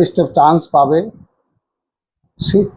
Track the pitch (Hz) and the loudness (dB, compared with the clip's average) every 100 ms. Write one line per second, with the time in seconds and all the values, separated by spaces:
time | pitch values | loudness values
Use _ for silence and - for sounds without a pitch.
0 | 175 - 165 - 147 165 - 147 139 156 | 0 -2 -2 2 2 2 0 0 0 0
1 | 220 - - _ _ _ _ _ _ _ | -4 -12 -20 _ _ _ _ _ _ _
2 | _ _ _ - - 196 196 | _ _ _ -12 -2 0 0